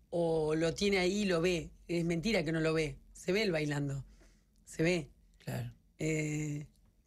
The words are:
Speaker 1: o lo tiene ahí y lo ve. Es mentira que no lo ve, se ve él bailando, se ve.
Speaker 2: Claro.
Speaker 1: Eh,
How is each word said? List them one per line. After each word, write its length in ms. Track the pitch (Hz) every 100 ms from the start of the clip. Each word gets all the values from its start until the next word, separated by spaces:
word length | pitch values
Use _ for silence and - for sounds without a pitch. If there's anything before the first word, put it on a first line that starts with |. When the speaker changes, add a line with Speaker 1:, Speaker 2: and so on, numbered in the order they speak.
| _
Speaker 1:
o 460 | 175 165 160 151 160
lo 180 | 165
tiene 260 | 160 202 196
ahí 240 | 180 208
y 20 | 196
lo 160 | 170
ve. 280 | 180 170 151 - -
Es 180 | 175 170
mentira 380 | 170 156 208 156
que 60 |
no 80 | 160
lo 120 | 160
ve, 240 | 160 151 135 -
se 200 | - -
ve 100 | 196
él 80 | 214
bailando, 540 | 160 151 147 143 139 - - - _ _ _ -
se 160 | -
ve. 260 | 165 180 143 - _ -
Speaker 2:
Claro. 320 | - 127 120 - _ -
Speaker 1:
Eh, 640 | 156 156 151 151 151 147 151 _ _ _